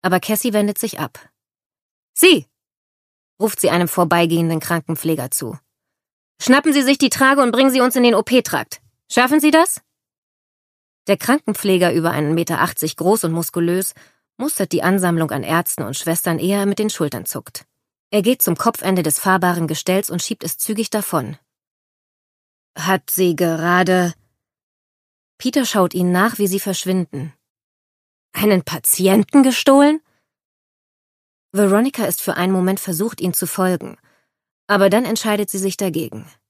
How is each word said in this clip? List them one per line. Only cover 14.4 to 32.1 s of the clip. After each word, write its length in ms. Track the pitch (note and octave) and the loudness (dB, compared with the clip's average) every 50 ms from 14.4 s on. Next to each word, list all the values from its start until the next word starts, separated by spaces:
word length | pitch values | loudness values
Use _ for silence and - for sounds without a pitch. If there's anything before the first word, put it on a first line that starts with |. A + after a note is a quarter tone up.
| B3 D4+ - - G3 - | -6 -6 -4 -4 -4 -2
die 120 | - - - | -2 0 0
Ansammlung 480 | F3 G3 G3 F3+ F3 E3+ E3 D#3+ D3 | 2 0 2 0 0 0 0 -2 -2
an 120 | - C#3 G2+ | -4 -6 -4
Ärzten 400 | - D#3+ E3+ E3+ - - - C3+ | -2 -2 -2 -2 -2 -6 -6 -8
und 140 | G2+ C3+ | -8 -8
Schwestern, 420 | - - E3 E3 - - F3 E3 - | -6 -4 -4 -4 -2 -2 -4 -4 -2
ehe 180 | D#3 F#3 G3+ | -2 -2 0
er 80 | G3+ G3 | 0 0
mit 140 | G3+ G3+ - | -2 -2 -2
den 100 | G#3 G#3+ | -4 -4
Schultern 360 | - - E3 C#3+ - G#2+ - | -2 -4 -4 -4 -4 -8 -10
zuckt. 400 | - - A2 - - _ - - _ _ _ _ _ _ _ _ _ | -10 -10 -10 -12 -12 _ -18 -20 _ _ _ _ _ _ _ _ _
Er 100 | - G#3 | -2 0
geht 200 | F3 A3+ B3+ - | 2 2 0 0
zum 140 | - F#3 E3+ | 0 -2 -2
Kopfende 480 | - - - - - - F#3+ F#3+ F#3 D#3 | 0 0 -2 -2 0 -2 -2 -2 0 0
des 160 | - - - | -2 -4 -2
fahrbaren 480 | - F#3+ F#3 F#3+ F#3 F3+ F3 E3+ E3 | 0 0 0 2 2 0 0 0 -4
Gestells 420 | D3+ D#3 C#3+ - - F3+ G3 G#3 - | -4 -4 -4 -2 -2 -2 -2 -2 -4
und 120 | - E3+ | -6 -6
schiebt 220 | - - A3 _ - | -6 -6 -8 _ -8
es 140 | E3 - | -10 -8
zügig 320 | - - - A3 G#3 A3 - | -6 -6 -6 -4 -4 -4 -4
davon. 480 | - G#3+ G3 - - D#3 B2 - D3 - _ _ _ _ _ _ _ _ _ _ _ _ _ _ _ _ _ _ _ _ _ _ _ _ _ _ _ | -4 -6 -4 -4 -4 -4 -4 -6 -12 -16 _ _ _ _ _ _ _ _ _ _ _ _ _ _ _ _ _ _ _ _ _ _ _ _ _ _ _
„Hat 320 | - D#3 F#3 F#3+ - _ - | -8 -2 -2 -2 -2 _ -6
sie 260 | - - F#3+ F3 E3 | -2 0 0 0 2
gerade“, 760 | D3 F3+ E3 E3 D#3 D#3+ F3 F3+ F3+ E3+ F#3 F#3 F#3 F3 E3+ E3 _ _ _ _ _ _ _ _ _ _ _ _ _ _ _ _ _ _ _ _ _ _ _ _ | 0 0 -2 -2 -2 -2 0 2 2 2 2 2 2 0 -2 -4 _ _ _ _ _ _ _ _ _ _ _ _ _ _ _ _ _ _ _ _ _ _ _ _
Peter 280 | _ - B3+ - D4 B3 | _ -6 -2 0 0 -2
schaut 280 | - - G#3 F#3 F3 - | 2 2 2 2 2 2
ihnen 180 | F3+ F3+ F3+ | 0 0 2
nach, 260 | F3 F3+ G3 A#3 - | 2 2 2 0 0
wie 100 | - G#3 | 0 0
sie 120 | F#3 F#3+ G3 | 0 0 -2
verschwinden. 720 | - G3+ F#3 - - F#3 F#3 F#3 F3 _ - C#3 B2 D3+ - _ _ _ _ _ _ _ _ _ _ _ _ _ _ _ _ _ _ _ - | -4 -4 -6 -4 -4 -2 -2 -2 -2 _ -8 -10 -10 -10 -14 _ _ _ _ _ _ _ _ _ _ _ _ _ _ _ _ _ _ _ -6
„Einen 300 | D#3+ G3 G#3+ G3+ F#3 - | 0 2 2 2 2 0
Patienten 800 | - E3+ - - - - - F3+ F#3+ G3 G#3+ G3+ _ - C#4+ C4 | -4 -10 -4 -2 -2 0 2 4 4 4 4 2 _ 6 6 6
gestohlen?“ 580 | C4 A#3+ - - C#4+ C4+ C#4 C#4+ D4 D#4 D#4 _ _ _ _ _ _ _ _ _ _ _ _ _ _ _ _ _ _ _ _ _ _ _ _ _ _ _ _ _ _ | 6 2 2 4 6 6 8 8 6 4 0 _ _ _ _ _ _ _ _ _ _ _ _ _ _ _ _ _ _ _ _ _ _ _ _ _ _ _ _ _ _
Veronica 540 | - F#3+ G#3 F#3+ G3 G#3 A#3+ C4+ - - A3 | 0 2 2 4 4 2 2 0 -2 -4 -4
ist 160 | - | -4